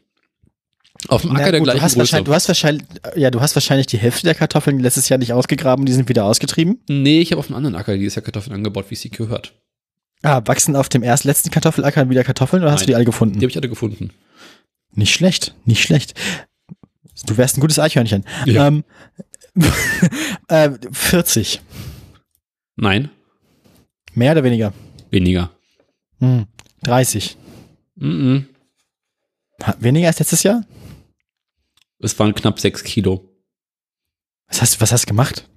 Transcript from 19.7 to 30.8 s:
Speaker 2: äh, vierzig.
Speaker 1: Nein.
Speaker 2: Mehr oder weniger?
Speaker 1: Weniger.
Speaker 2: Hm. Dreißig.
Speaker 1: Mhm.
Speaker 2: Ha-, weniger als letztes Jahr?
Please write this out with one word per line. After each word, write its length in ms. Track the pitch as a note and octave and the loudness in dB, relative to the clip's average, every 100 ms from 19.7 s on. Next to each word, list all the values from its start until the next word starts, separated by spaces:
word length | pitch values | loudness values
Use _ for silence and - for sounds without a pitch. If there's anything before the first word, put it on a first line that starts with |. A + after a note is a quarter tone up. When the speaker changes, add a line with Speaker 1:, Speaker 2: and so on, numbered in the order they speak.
| - A5+ - F3+ C#4 D#4 F#3+ - | 2 -2 -2 -2 -4 -8 -8 0
Speaker 2:
äh, 220 | D#3+ D3+ B2 A#2 | 2 2 0 -10
vierzig. 680 | B2+ - F3 - A#2 G2 - - - - - - _ _ _ _ _ _ - | -6 0 0 0 -2 -2 -6 -12 -18 -16 -18 -20 _ _ _ _ _ _ -4
Speaker 1:
Nein. 340 | G2+ G2 D3 - _ _ _ _ _ _ _ _ - | -2 0 -4 -12 _ _ _ _ _ _ _ _ -8
Speaker 2:
Mehr 180 | A#2 B2+ | 0 2
oder 100 | D#3+ | 2
weniger? 300 | B2+ A#2 G#2+ - - - - | 2 0 -2 -6 -16 -20 -4
Speaker 1:
Weniger. 400 | G2 F2+ F2+ F2 - _ _ _ _ _ - | 0 2 0 -2 -8 _ _ _ _ _ -2
Speaker 2:
Hm. 280 | B2+ B2 G2+ - _ _ | 0 0 -2 -12 _ _
Dreißig. 540 | B2 B2 B2 G#2+ - - - - - _ _ - | 0 0 0 -2 -8 -12 -20 -20 -20 _ _ -8
Speaker 1:
Mhm. 500 | C#3 D#3+ C3 C#3 C3+ _ _ _ _ _ _ _ _ _ _ - | -6 -2 0 0 -2 _ _ _ _ _ _ _ _ _ _ -10
Speaker 2:
Ha-, 140 | - - | -8 -2
weniger 280 | A2+ D3+ E3+ | 0 2 2
als 100 | - | 0
letztes 240 | D#3 E3 | -2 0
Jahr? 220 | F#3+ A#3 - - | 0 0 -4 -16